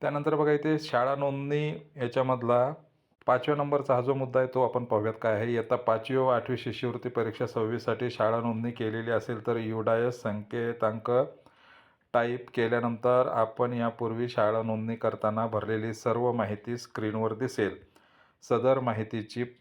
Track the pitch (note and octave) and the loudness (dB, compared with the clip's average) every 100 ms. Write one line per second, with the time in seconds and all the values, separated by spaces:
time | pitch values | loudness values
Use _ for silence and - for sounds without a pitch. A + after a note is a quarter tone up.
0 | C#3+ D3 D3 D3+ D3+ D3 D3+ D#3 D3+ A#2+ | -4 -2 0 2 4 4 2 0 0 2
1 | B2+ C#3 C#3+ C#3 C#3 D3 D3+ E3 - C#3+ | 2 0 0 -2 -2 -2 -2 -6 -12 -6
2 | A#2+ C3 C3 B2 A#2 A#2+ C3 D3+ - _ | -2 0 0 0 4 4 2 -2 -14 _
3 | _ _ - B2+ C#3 D3 C#3+ C#3+ C#3 B2 | _ _ 2 2 2 0 2 0 2 2
4 | B2 C3+ B2+ C3 C3 C3 A#2+ B2 A#2+ G#2+ | 2 0 0 2 2 2 0 0 0 0
5 | A2 A2 A2+ G#2+ A#2 A#2 A2+ B2 A#2 A2+ | 0 0 0 0 0 -2 0 0 2 0
6 | A2+ C3 C3 A#2+ A#2+ A#2+ B2 G2+ B2 A#2 | 0 2 2 2 0 -4 -4 -4 -4 -4
7 | B2 A#2+ A2+ - A#2+ A#2+ A2 A#2 - A2+ | -4 -2 -2 -2 -4 -2 -2 -2 -2 -2
8 | B2 - A2 A2+ A#2 A2 A#2+ A#2 A2 A2 | -2 0 2 2 0 -2 -4 -4 -4 -4
9 | A2+ A2 A2 A2+ A#2 A#2 A2+ A2 A2 A2+ | -2 -2 -2 -6 -2 -2 -2 -2 2 2
10 | A#2+ A#2+ A2+ G#2 G#2 A#2+ A#2 A#2 A2 A2 | 2 -2 -6 -6 -6 -4 -4 0 -2 0
11 | A#2+ B2 C#3 - - _ - - _ _ | 0 2 0 -6 -20 _ -20 -20 _ _
12 | _ A#2+ A#2 B2 B2 - A2+ A#2+ A#2+ A2+ | _ 0 0 -2 -4 0 2 2 0 0
13 | B2 B2 B2+ A#2 A2+ - B2 A#2+ A#2 A2+ | 4 4 4 2 0 0 -2 0 -2 -2
14 | A2+ A2 A#2+ A#2+ G#2+ A2+ A2+ A2 A2 A2+ | -4 -2 -2 2 2 2 0 -2 -4 -2
15 | A2+ A2 G#2+ A2 A2+ G#2+ G2+ A2 A2+ A2 | -2 0 -2 0 -2 -2 -2 -2 -4 -4
16 | A#2+ A#2 A#2+ A#2 G2+ G#2 - A#2+ - - | -2 0 0 0 -2 -4 -6 -8 -8 -6
17 | G#2+ A2 A2 A2 B2+ - G2 F2 - _ | -4 -2 -2 -2 -4 0 -2 -2 -14 _
18 | _ _ _ _ - A#2 B2+ C3 B2 G#2+ | _ _ _ _ -2 2 4 2 2 -2
19 | G#2+ A2+ G#2+ A#2+ B2 - | -4 -6 -6 -6 -6 -8